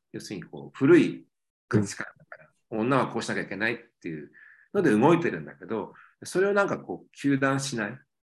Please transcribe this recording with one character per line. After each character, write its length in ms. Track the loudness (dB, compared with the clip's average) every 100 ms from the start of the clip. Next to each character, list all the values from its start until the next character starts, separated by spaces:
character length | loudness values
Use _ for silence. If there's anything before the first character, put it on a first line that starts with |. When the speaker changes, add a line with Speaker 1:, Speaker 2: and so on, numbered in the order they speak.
| _
Speaker 1:
要 80 | -14
す 80 | -12
る 80 | -12
に 60 |
こ 280 | -12 -16 -14
う、 40 | 2
古 200 | 6 8
い 280 | 6 -2 -14 _ _ _ -2
価 140 | 0
値 160 | 0 -6
観 100 | -12 -16
だ 80 | -20
か 120 | -20
ら、 120 | -20 _ -10
Speaker 2:
う 60 | -4
ん。 20 |
Speaker 1:
女 160 | 0 0
は 100 | 0
こ 100 | -4
う 20 |
し 60 | -6
な 80 | -6
き 40 |
ゃ 20 |
い 80 | -6
け 80 | -4
な 120 | -4
い 40 |
っ 40 | -4 -10 _
て 60 | -12
い 160 | -12
う 80 | -14 _ -20 _ _
の 80 | 0
で 100 | 4
動 220 | 6 6
い 60 | 4
て 100 | 2
る 120 | -6
ん 40 | -10
だ 100 | -16
け 100 | -8
ど、 280 | -8 -8 -12 -20 -20
そ 160 | -6 -2
れ 80 | 0
を 60 |
な 100 | 0
ん 40 | 0
か 100 | -4
こ 280 | -8 -12 -14
う、 120 | -6
糾 200 | 0 0
弾 200 | 0 0
し 160 | -4 -6
な 140 | -6
い。 100 | -8 _ _ _